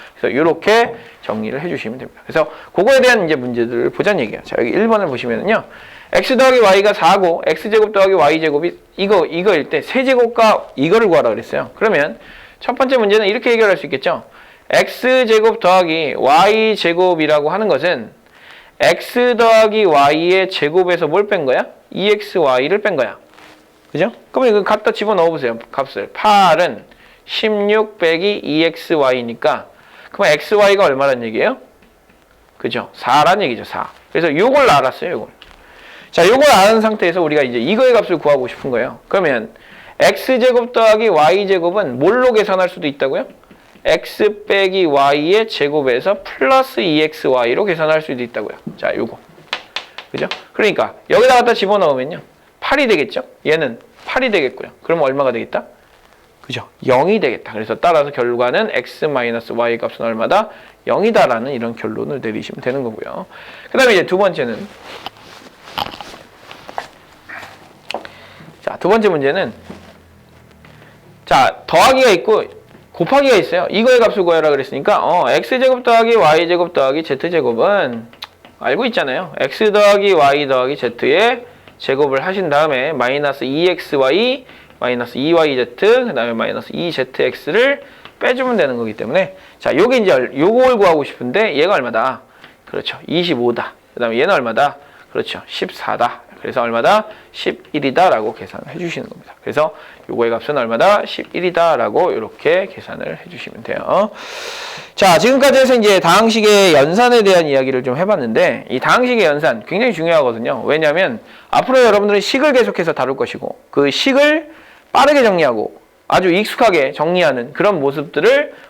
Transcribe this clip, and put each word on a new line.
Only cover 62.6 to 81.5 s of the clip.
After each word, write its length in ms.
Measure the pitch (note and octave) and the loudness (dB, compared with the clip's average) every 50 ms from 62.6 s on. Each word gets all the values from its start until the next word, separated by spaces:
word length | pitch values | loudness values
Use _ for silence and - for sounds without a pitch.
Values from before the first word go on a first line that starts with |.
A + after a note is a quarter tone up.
되는 200 | - B2 B2+ C#3 B2+ | -6 -6 -4 -4 -6
거고요. 420 | A2+ A2 - - - - - F#3+ - - - - - - - - - | -8 -8 -10 -12 -12 -12 -12 -14 -16 -18 -20 -20 -20 -20 -20 -14 -6
그다음에 220 | - A#3 C4 B3 | -2 2 2 4
이제 140 | G#3 F3 D#3 | 4 2 2
두 100 | - F#3 | 0 0
번째는, 500 | F#3 G3+ F#3+ D#3+ D3+ B2+ A#2 A2 - G3+ - - - - - - - - - - - - - - - - - _ _ - - - - - - - - - - - - - - _ - - - - - - - - - - - - - - - - _ _ - - - - - - - - - - - _ - - - - - - - - - - - - - - - | 0 0 0 0 -2 -6 -6 -6 -10 -12 -16 -18 -20 -20 -20 -18 -16 -16 -16 -16 -18 -20 -20 -20 -20 -20 -20 _ _ -20 -14 -10 -10 -8 -10 -10 -16 -18 -18 -20 -20 -20 -20 _ -20 -20 -20 -20 -20 -20 -14 -12 -12 -12 -14 -16 -20 -20 -20 -20 _ _ -20 -18 -18 -18 -20 -20 -20 -20 -20 -20 -20 _ -12 -12 -12 -12 -14 -20 -20 -20 -20 -20 -20 -20 -20 -18 -12
자, 140 | - - - - | -12 -10 -8 -4
두 100 | - F3 | 0 0
번째 200 | G#3+ A3+ G#3+ G3+ | 2 2 2 0
문제는, 440 | E3+ D3 C3+ C#3 D#3+ F#3+ F3+ A#3 - - - - - - - - - _ _ _ _ _ _ _ _ - _ - - _ - - - - - - - - _ - - - - | 0 0 0 0 -2 -2 -4 -6 -8 -14 -18 -20 -20 -20 -20 -20 -20 _ _ _ _ _ _ _ _ -20 _ -20 -20 _ -20 -20 -20 -20 -20 -20 -20 -20 _ -20 -20 -10 -2
자, 380 | - E3+ C#3+ B2+ G#2 - - - - | 0 2 4 2 2 0 -4 -6 0
더하기가 420 | - E3+ G3+ B3+ C4+ C4 C4 A#3 | 2 4 6 6 6 6 4 4
있고 320 | F#3 E3 - G#3+ G#3+ E3+ - - - - - - - - - _ | 4 2 2 0 0 0 0 -4 -10 -20 -20 -20 -20 -20 -20 _
곱하기가 440 | - - E3+ - C4 C#4+ C#4 C4+ A#3+ | -6 -4 -2 0 2 2 4 4 4
있어요. 320 | F3+ D#3 - E3+ F3+ E3+ - | 2 2 0 -2 -4 -2 -2
이거의 300 | - G3+ A3+ B3+ B3+ A#3+ | -2 0 2 4 4 4
값을 240 | A3+ G3+ - G#3 F3+ | 4 2 2 0 0
구하라 260 | E3+ E3 D#3+ D#3 D3+ | 2 2 2 2 2
그랬으니까, 560 | C#3+ C3+ B2+ - C#3 C3+ - G#3 G3+ - F#2 | 0 0 -2 -4 -6 -4 0 0 0 2 2
어, 240 | C#3+ E3 F3+ D3 A#2 | 0 0 0 2 2
X 300 | C3+ D#3+ F#3 - C4 B3 | 0 0 0 -2 -2 0
제곱 240 | C4 C4 B3+ B3 B3 | 2 2 2 0 0
더하기 320 | B3 A#3 A3+ A3+ A3+ A#3 | 2 2 4 4 4 4
Y 320 | A3 E3+ D3+ D#3 D#3+ E3+ E3 | 4 4 4 4 2 2 2
제곱 240 | F3+ F3 F3 E3+ | 0 0 0 -2
더하기 320 | - C#3+ C3+ C3 C#3 D#3+ D#3+ | -2 -2 -2 -2 -2 -2 -4
Z 260 | - C#3 C3+ - E3+ | -6 -6 -6 -4 -4
제곱은 800 | F3+ D#3+ C3 B2 A2+ A2+ D3 F#3+ G#3 G3 D#3+ B2+ A#2+ A2+ A2+ - - - - - _ _ _ - _ - | -2 -2 -2 -2 0 0 0 0 0 0 -2 -4 -6 -10 -14 -16 -20 -20 -20 -20 _ _ _ -20 _ -8
알고 260 | - - C#3 F#3+ C4 | -4 -4 -2 -2 -2
있잖아요. 460 | A#3 A3+ F#3 D#3 C3 B2+ E3 F#3 D3+ C#3+ - | -2 -2 -4 -4 -4 -4 -8 -8 -8 -6 -6
X 320 | C3 C#3 - - A3 G#3+ | -6 -4 -2 0 0 2
더하기 440 | G3 G#3 G#3 G3+ G#3 G3+ G3 G3+ F#3 | 2 4 4 4 4 4 2 2 2
Y 340 | D#3 C#3+ C#3 C#3 D3 D3 C3+ | 4 4 4 2 2 0 0
더하기 280 | C3+ B2+ B2+ C3 D3 | 0 0 -2 -2 -4
Z의 680 | C#3+ B2+ A#2 A#2 - - B2+ D3 F3+ A3 A#3+ B3+ A#3+ - - | -4 -6 -6 -6 -2 0 0 2 2 2 0 0 -4 -8 -16